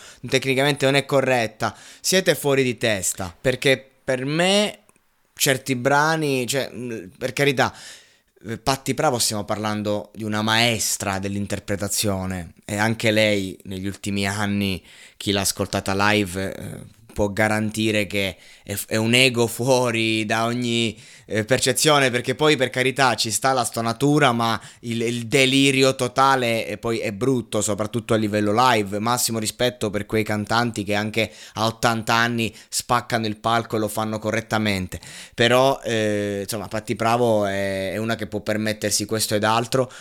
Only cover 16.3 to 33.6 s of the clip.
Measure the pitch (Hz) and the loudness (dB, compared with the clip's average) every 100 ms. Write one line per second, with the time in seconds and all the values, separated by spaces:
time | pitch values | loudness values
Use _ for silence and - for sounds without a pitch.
16.3 | 92 95 - - - - - - - 104 | -4 -6 -8 -12 -14 -16 -20 -10 -2 -2
17.3 | 98 107 107 107 104 110 107 98 101 98 | 0 0 0 -2 -2 0 0 -2 -2 -4
18.3 | - - - - 101 - 110 113 123 131 | -6 -16 -16 -10 -8 -4 0 2 4 4
19.3 | 120 113 - 123 127 123 113 113 110 107 | 4 0 0 2 2 2 0 0 0 0
20.3 | 113 117 123 120 117 113 98 - - - | 0 0 0 0 0 -2 -4 -16 -20 -6
21.3 | 104 107 127 131 123 156 147 131 123 123 | -4 0 2 2 2 4 4 4 0 -2
22.3 | 120 151 143 123 131 127 127 131 110 117 | 2 2 4 0 0 0 2 2 2 -2
23.3 | 104 135 131 113 123 113 113 143 151 135 | 0 0 0 -2 -2 -4 0 2 4 4
24.3 | 117 117 110 - - 117 117 117 120 113 | 2 0 -2 -8 -14 -6 -4 -2 -4 0
25.3 | 135 131 135 139 135 131 131 123 - 135 | 2 4 4 4 4 2 2 0 2 4
26.3 | 135 120 113 87 101 117 113 95 98 123 | 4 2 -2 -4 -6 -4 -2 -4 -2 0
27.3 | 127 110 107 104 101 104 120 110 113 107 | 0 0 -2 -2 -2 -4 -4 0 0 2
28.3 | 107 104 107 127 113 101 104 113 123 - | 0 2 4 4 4 0 -4 -2 -2 -2
29.3 | 113 107 - 123 - 110 101 101 110 107 | -4 -4 -2 -2 -2 -4 -4 -2 -2 0
30.3 | 107 104 113 120 107 95 101 107 107 107 | -2 0 0 0 -4 -4 -2 -2 -2 -2
31.3 | - - - 110 113 123 113 107 117 117 | -6 -12 -2 -2 0 0 0 0 2 2
32.3 | 117 110 - - - - 120 117 113 110 | 0 -4 -6 -10 -8 -2 -2 0 -2 -2
33.3 | 107 113 117 | -4 0 0